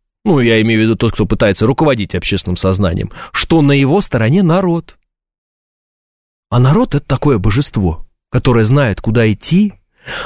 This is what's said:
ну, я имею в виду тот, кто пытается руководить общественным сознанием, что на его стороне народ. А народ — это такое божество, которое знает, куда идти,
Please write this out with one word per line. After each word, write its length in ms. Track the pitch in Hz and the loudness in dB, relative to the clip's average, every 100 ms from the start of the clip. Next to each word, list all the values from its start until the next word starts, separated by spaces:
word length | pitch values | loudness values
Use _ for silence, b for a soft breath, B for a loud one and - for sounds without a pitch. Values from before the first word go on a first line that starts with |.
| _ _ | _ _
ну, 160 | 214 147 | 0 2
я 200 | 120 113 | 2 2
имею 180 | 110 110 | 2 2
в 20 | |
виду 140 | 110 110 | 2 0
тот, 160 | 113 | -2
кто 140 | - 101 | -2 -2
пытается 400 | 104 107 98 110 | 0 0 2 0
руководить 500 | 139 156 120 98 90 | 0 0 0 -2 -6
общественным 400 | - 98 - 90 | -4 -6 -4 -2
сознанием, 560 | 95 95 98 87 - B B | -2 0 -2 -2 -6 B B
что 320 | - - 165 | -8 0 2
на 80 | 143 | 4
его 300 | 139 139 185 | 2 2 0
стороне 420 | - 123 113 175 | -2 -2 0 2
народ. 540 | 175 175 185 170 - - _ _ _ _ _ _ _ _ _ _ _ _ _ _ - | 2 0 0 -4 -8 -20 _ _ _ _ _ _ _ _ _ _ _ _ _ _ -4
А 80 | 123 | 0
народ — 360 | 127 185 254 151 | 2 2 0 -2
это 100 | - | -4
такое 320 | 135 147 117 | -2 0 0
божество, 640 | 104 107 147 - 90 80 - _ _ | 0 0 -2 -2 -2 -4 -12 _ _
которое 340 | 123 - 113 | -4 0 2
знает, 360 | 107 139 127 95 | 4 2 0 -2
куда 300 | - 107 110 | -2 2 2
идти, 440 | 101 - 180 208 - _ B B B | 0 0 0 0 -4 _ B B B